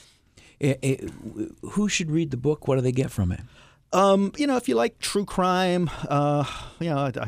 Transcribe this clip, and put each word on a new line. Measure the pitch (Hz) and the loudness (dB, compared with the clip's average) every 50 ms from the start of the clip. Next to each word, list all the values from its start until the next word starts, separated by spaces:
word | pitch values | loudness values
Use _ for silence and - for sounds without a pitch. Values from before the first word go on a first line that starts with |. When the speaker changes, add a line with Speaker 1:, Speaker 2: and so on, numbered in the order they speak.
| - - _ _ _ _ _ - - - - - | -20 -20 _ _ _ _ _ -20 -20 -20 -10 -2
Speaker 1:
It, | - 131 135 131 | 0 0 0 0
it, | - 135 135 - - - - - - 110 - 104 - - - - | 0 -2 -2 -2 -4 -10 -12 -12 -14 -12 -8 -8 -8 -8 -10 -12
who | - - - 202 208 202 | -12 -6 -2 0 0 0
should | - - 175 156 | 0 -2 -2 0
read | 151 165 170 147 | 0 0 0 0
the | 131 120 | -2 -2
book? | 123 147 151 - - 147 | 0 0 0 0 0 0
What | 131 | 2
do | 131 | 2
they | 123 127 | 2 2
get | 123 139 135 - | 2 0 0 -2
from | - - 95 87 | 0 0 0 0
it? | 87 - - - - - - - - _ _ - - | 0 -4 -8 -16 -20 -20 -20 -20 -20 _ _ -2 2
Speaker 2:
Um, | - 196 196 196 196 196 196 - - | 4 6 6 6 4 4 0 0 0
you | 294 285 | 0 2
know, | 262 | 0
if | 240 - - | 0 0 0
you | 240 | 0
like | 226 233 233 - - | 2 2 0 -2 -6
true | - - - 208 202 | -6 -2 -2 -2 -2
crime, | - - 190 180 185 180 185 185 180 175 180 175 151 - - - - | -2 0 0 2 2 2 2 2 2 2 2 0 -2 -4 -6 -4 -2
uh, | 143 143 147 147 147 147 139 - - - - - - - | 0 2 2 2 2 2 0 -2 -4 -10 -14 -14 -10 -6
you | 165 170 | -4 -2
know, | 147 139 | -2 -2
I, | 143 135 117 - | -2 -2 -4 -4
I, | 117 | -6